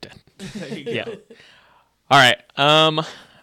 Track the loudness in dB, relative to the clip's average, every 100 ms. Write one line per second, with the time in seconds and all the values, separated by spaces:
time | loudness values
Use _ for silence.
0 | -20 -20 _ -20 -16 -14 -14 -14 -10 -10
1 | -10 -14 -20 -20 -20 _ _ _ _ _
2 | 2 4 4 2 _ -2 2 4 2 0
3 | -6 -12 -20 _